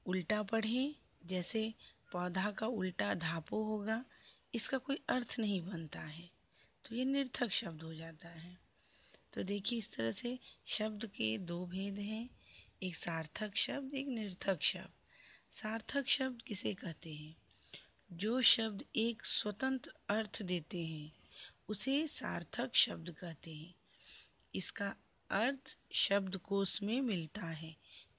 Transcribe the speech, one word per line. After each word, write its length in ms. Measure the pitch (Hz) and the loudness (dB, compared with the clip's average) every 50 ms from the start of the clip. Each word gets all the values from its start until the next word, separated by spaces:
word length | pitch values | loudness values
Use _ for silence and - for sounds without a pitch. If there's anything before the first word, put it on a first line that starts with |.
| _ | _
उल्टा 380 | 180 185 190 165 - 214 208 214 | -2 0 0 2 2 2 2 2
पढ़ें, 520 | 196 - 220 214 220 233 254 262 294 302 - - - - - - | 2 0 2 2 2 2 2 2 0 -2 -6 -12 -20 -20 -12 -6
जैसे 480 | 170 185 180 175 - - 220 214 226 220 - - - - _ _ - | -2 0 0 0 2 2 2 0 0 -2 -8 -14 -20 -20 _ _ -6
पौधा 400 | - 180 180 180 170 185 185 208 | -2 -2 -2 0 0 0 0 0
का 160 | 196 - 220 220 | 0 0 0 0
उल्टा 460 | 254 202 185 185 175 - 202 202 202 | 2 2 0 0 0 0 0 0 0
धापो 500 | 175 160 160 170 165 156 - 208 214 220 | 0 0 0 -2 -2 -2 -2 0 0 0
होगा, 420 | 214 220 214 202 208 220 233 262 - - - - - - - _ - - | 0 0 0 0 0 0 0 -2 -6 -12 -20 -20 -20 -20 -20 _ -4 0
इसका 220 | 233 - - - 262 | 2 2 2 2 0
कोई 220 | - - 269 - - - | 0 -2 -4 -2 0 0
अर्थ 260 | 247 254 233 - - - | 0 0 0 0 0 0
नहीं 220 | 220 208 202 185 | 2 2 2 0
बनता 400 | 165 180 - 165 165 151 - 165 | 0 -2 -4 -4 -4 -6 -6 -8
है, 280 | 160 156 151 165 175 175 - _ _ _ - - - - - _ - | -8 -8 -8 -10 -12 -14 -18 _ _ _ -20 -20 -20 -20 -20 _ -12
तो 100 | - 226 | -6 -2
ये 100 | 233 254 | 0 0
निर्थक 440 | 262 269 277 277 254 - - 247 220 | 2 2 2 0 0 0 0 0 2
शब्द 340 | - - 240 185 160 151 160 | 2 0 0 -2 -4 -6 -6
हो 100 | 160 160 | -8 -8
जाता 360 | 156 165 165 160 156 - 170 | -8 -8 -10 -12 -12 -14 -14
है। 400 | 170 165 165 175 180 - - _ _ _ - - - - - - - - - _ - | -12 -12 -12 -12 -14 -16 -20 _ _ _ -20 -20 -20 -20 -20 -20 -20 -20 -20 _ -4
तो 100 | - 202 | -2 0
देखिए, 360 | 185 202 208 202 - 240 233 | 0 0 0 2 2 2 2
इस 160 | 220 - - | 0 0 0
तरह 160 | - 226 226 | 0 0 2
से 280 | 220 - - 240 254 254 - - - - - - | 2 2 2 0 -2 -4 -6 -12 -20 -12 -4 -2
शब्द 380 | - - 214 220 214 208 214 | 0 2 2 0 -2 -4 -6
के 320 | 202 - - 220 220 220 220 | -6 -2 0 0 0 2 0
दो 280 | 185 165 175 175 180 | -2 -2 -2 -4 -4
भेद 340 | 175 175 185 196 202 196 202 | -4 -2 -2 -2 -2 -2 -4
हैं, 300 | 202 208 220 220 240 247 - - - - - - - - - _ 190 | -4 -2 -4 -4 -6 -8 -10 -16 -20 -20 -20 -20 -20 -20 -10 _ -2
एक 120 | 185 175 | 0 2
सार्थक 600 | - - - 165 165 160 - - - 214 208 190 | 4 4 4 2 0 -2 -4 -4 -4 -4 -2 2
शब्द, 380 | - - - 247 269 277 262 285 | 2 2 2 0 -2 -4 -4 -4
एक 140 | 262 277 285 | -4 -2 -2
निर्थक 540 | 247 226 214 202 180 - - - 190 160 | -2 -2 -2 -4 -4 0 2 2 2 4
शब्द। 300 | - - - 175 - - - _ _ _ - - - - - - - _ | 2 0 0 0 -4 -10 -14 _ _ _ -20 -20 -20 -20 -20 -20 -10 _
सार्थक 580 | - - - 214 220 226 - - - 277 262 - | -4 -2 -2 -2 -2 -2 -4 -2 0 0 2 2
शब्द 340 | - - 269 262 247 233 | 2 2 2 0 -2 -4
किसे 320 | - - 214 196 - 220 202 | -6 -4 -2 0 0 0 -2
कहते 400 | 185 - 185 156 - - 160 151 | -2 -4 -6 -6 -6 -8 -8 -8
हैं? 200 | 151 151 151 160 - - - - - - - - - - - - - - - 180 | -8 -8 -10 -12 -16 -20 -20 -20 -20 -20 -18 -18 -18 -18 -20 -20 -20 -18 -14 -8
जो 280 | 165 190 214 233 262 | -4 0 0 2 6
शब्द 440 | 240 - - - 226 220 208 196 - - - | 8 8 8 8 6 0 -2 -4 -8 -4 0
एक 300 | - 220 233 226 220 - | 2 2 2 2 0 0
स्वतंत्र 640 | - - - - 214 202 - 269 262 269 254 - - - - - - | 2 2 2 2 0 0 0 2 2 2 0 -2 -6 -12 -8 -2 0
अर्थ 320 | 208 220 220 196 - - | 0 0 0 0 -2 -2
देते 440 | 196 175 180 175 156 - - 175 170 | 0 0 0 0 0 -2 -2 -2 -2
हैं, 260 | 160 160 151 147 156 - - - - - - - - - _ _ - | -2 -2 -4 -6 -10 -12 -16 -20 -20 -18 -18 -16 -18 -18 _ _ -4
उसे 400 | 208 - - 269 269 285 320 302 | 0 0 2 2 2 2 2 4
सार्थक 680 | - - - 180 175 170 165 - - - 247 254 - | 2 2 2 2 0 -2 -4 -2 -2 -2 -2 2 4
शब्द 360 | - - 240 175 170 160 170 | 6 6 6 4 -2 -6 -6
कहते 440 | 160 - - 170 160 - - 165 156 | -6 -6 -6 -8 -8 -8 -10 -10 -10
हैं। 200 | 151 151 - - - _ _ - - - - - - - - - - - _ - | -8 -10 -12 -14 -20 _ _ -20 -20 -18 -16 -16 -16 -16 -20 -20 -20 -14 _ 0
इसका 400 | 190 180 - - - 202 202 - - - - - - - - | 0 2 2 0 0 -2 -4 -4 -6 -12 -20 -20 -20 -6 -2
अर्थ 480 | - 196 220 262 277 262 - - - - - - - | 0 2 2 2 0 -2 -6 -10 -10 -10 -10 -4 0
शब्दकोश 880 | - - - 202 202 196 190 180 185 - - 196 196 196 190 - - 202 | 2 4 6 6 4 4 2 -2 -4 -2 0 2 4 4 4 4 2 2
में 180 | 202 226 254 | 2 2 2
मिलता 440 | 277 247 202 175 160 156 - 208 175 | 2 2 2 0 0 -2 -4 -4 -4
है, 320 | 165 160 151 160 160 160 - - - - - - - - | -4 -4 -4 -6 -8 -10 -14 -18 -18 -16 -16 -16 -16 -18